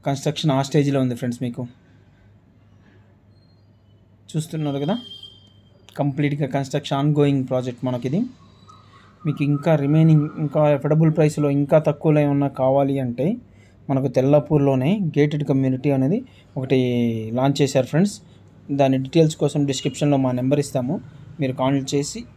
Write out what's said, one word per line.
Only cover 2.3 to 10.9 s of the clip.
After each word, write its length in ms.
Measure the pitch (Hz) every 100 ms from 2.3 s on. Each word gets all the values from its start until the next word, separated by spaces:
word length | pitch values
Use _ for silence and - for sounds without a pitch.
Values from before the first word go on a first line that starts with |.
| _ _ _ _ _ _ _ _ _ _ _ _ _ _ _ _ _ _ _ _
చూస్తున్నారు 480 | 160 156 160 147 139
కదా, 120 | 147 233 - - - - _ _ _ _ - -
కంప్లీట్గా 480 | 143 135 143 143 139 139
కన్‌స్ట్రక్షన్ 420 | 135 147 - 139
ఆన్‌గోయింగ్ 420 | 147 147 143 139 131
ప్రాజెక్ట్ 340 | 127 127 120 127
మనకిది. 320 | 123 127 160 262 - - - - - - - - _ -
మీకు 160 | 143 143
ఇంకా 220 | 143 156 156
రిమైనింగ్, 420 | 139 156 160 156 151 -
ఇంకా 180 | 151 156 151 143
అఫోర్డబుల్ 340 | 147